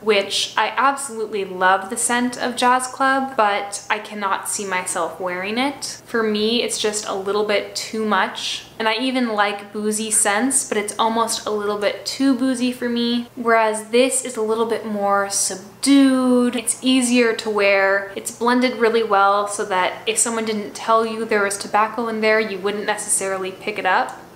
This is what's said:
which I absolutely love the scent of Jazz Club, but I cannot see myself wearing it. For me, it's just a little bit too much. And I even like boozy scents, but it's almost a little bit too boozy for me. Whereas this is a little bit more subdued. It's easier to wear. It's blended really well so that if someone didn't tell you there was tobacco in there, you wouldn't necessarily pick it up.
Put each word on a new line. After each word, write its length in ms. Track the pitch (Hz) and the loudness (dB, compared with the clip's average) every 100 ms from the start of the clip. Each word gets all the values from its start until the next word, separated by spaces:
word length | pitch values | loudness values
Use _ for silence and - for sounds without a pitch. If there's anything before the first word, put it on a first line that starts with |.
which 500 | 208 208 - - - - | 2 2 2 -2 -2 0
I 160 | 220 - | 0 2
absolutely 680 | 269 269 - 226 214 214 190 | 0 0 -6 -8 -6 -6 -6
love 420 | 185 185 190 196 | 2 4 4 0
the 80 | 240 | -4
scent 400 | - 240 247 - | -2 0 -2 -2
of 180 | 247 | -6
Jazz 320 | 240 247 254 254 | 0 2 2 0
Club, 480 | - 269 269 254 | -2 0 2 0
but 520 | - 208 202 202 - - | 2 2 2 -4 -10 -6
I 100 | 214 | -6
cannot 480 | 214 208 196 196 - | -6 -6 -4 -4 -4
see 200 | - 196 | -6 -4
myself 520 | 185 185 185 165 - | -4 -4 -4 -4 -4
wearing 380 | 185 180 190 226 | -6 -4 -4 -2
it. 460 | 277 285 - - | -2 -4 -10 -12
For 180 | - 233 | -6 -2
me, 400 | 220 208 214 233 | 0 0 0 0
it's 160 | 220 - | -2 -2
just 300 | 214 214 - | -2 -4 -6
a 60 | |
little 320 | 196 190 208 214 | -6 -2 -2 0
bit 280 | 202 - | -2 -2
too 300 | - - 220 | -8 -8 -4
much. 600 | 214 190 233 - - - - - | 0 0 0 -4 -8 -8 -10 -4
And 120 | 220 | -2
I 80 | 220 | 0
even 380 | 262 254 240 | 0 0 0
like 380 | 208 208 208 208 | 2 0 0 -8
boozy 380 | 214 214 214 220 | -4 -2 -2 0
scents, 580 | 214 208 202 262 262 - | 0 2 2 2 0 0
but 80 | 214 | -2
it's 220 | 208 - | -2 0
almost 480 | 226 226 220 - 202 | 0 2 0 -2 -4
a 40 | |
little 280 | 214 208 208 | -4 -2 -2
bit 260 | 202 - | -2 -2
too 300 | - - 269 | -8 0 2
boozy 380 | 240 262 240 247 | 2 0 0 -2
for 160 | 247 247 | -2 -4
me. 400 | 240 233 240 233 - | -2 0 -2 -4 -4
Whereas 540 | 233 226 220 214 214 | 2 4 4 0 0
this 340 | 240 262 - | 2 4 2
is 120 | 254 240 | -4 -4
a 60 | |
little 240 | 220 220 226 | -2 0 0
bit 180 | 214 | -2
more 460 | 220 208 202 202 196 | -4 -2 2 2 0
subdued. 1300 | - - 190 202 - 269 277 269 262 254 247 247 240 | -2 -2 -6 -12 -4 4 6 8 6 4 4 4 0
It's 260 | - - | -4 -2
easier 540 | 254 262 240 247 233 220 | 2 4 4 4 4 2
to 120 | 220 | -2
wear. 600 | 208 202 196 196 196 196 220 | 2 4 6 4 2 -2 -10
It's 160 | - - | -10 0
blended 380 | 233 247 254 214 | 4 4 2 2
really 260 | 226 226 | 2 2
well 420 | 214 196 196 202 208 | 2 4 4 4 0
so 180 | - 202 | -4 -2
that 360 | 185 180 - - | 0 0 -2 -4
if 100 | 214 | -2
someone 260 | 240 226 | 0 -2
didn't 300 | 220 214 202 | -2 -4 -6
tell 320 | - - 226 226 | -8 2 2 2
you 180 | 220 | -4
there 200 | 226 214 | -2 0
was 120 | 202 - | 0 -2
tobacco 520 | - 208 220 233 226 | -2 0 0 -2 -4
in 120 | 220 | 0
there, 200 | 220 220 | 2 2
you 180 | 208 190 | 0 -4
wouldn't 260 | 196 208 | -4 -4
necessarily 680 | 208 196 - - 190 190 190 | -4 -4 -2 -2 -2 -4 -6
pick 260 | 196 220 208 | -8 -8 -2
it 80 | 185 | 0
up. 320 | 208 285 - - | 2 0 -8 -18